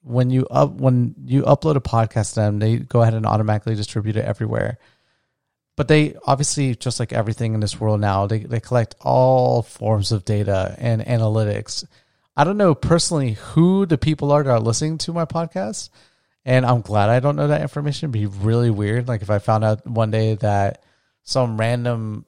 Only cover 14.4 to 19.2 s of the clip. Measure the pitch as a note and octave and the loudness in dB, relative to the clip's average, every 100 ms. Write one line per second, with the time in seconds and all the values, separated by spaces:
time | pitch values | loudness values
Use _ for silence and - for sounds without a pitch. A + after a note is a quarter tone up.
14.4 | C#3 A#2 A2 A2+ D#3 D#3+ - E3+ D#3+ E3 | 4 2 2 -2 -4 -4 -6 -4 -4 -4
15.4 | E3 F#3 G3+ G#3+ - _ _ _ _ _ | -6 -6 -8 -10 -14 _ _ _ _ _
16.4 | C3 B2+ B2 A#2+ G2 G#2 G#2 B2 C3+ D3 | 0 2 4 2 2 2 4 4 2 0
17.4 | D3 D3 D3 - D3 C#3 D#3+ A2+ G#2 G2 | 0 0 -2 -4 -6 -4 -4 -4 -4 -2
18.4 | G#2 A#2 A#2+ G#2 G#2 A2+ B2 A2+ | 0 2 2 0 0 -2 -2 -6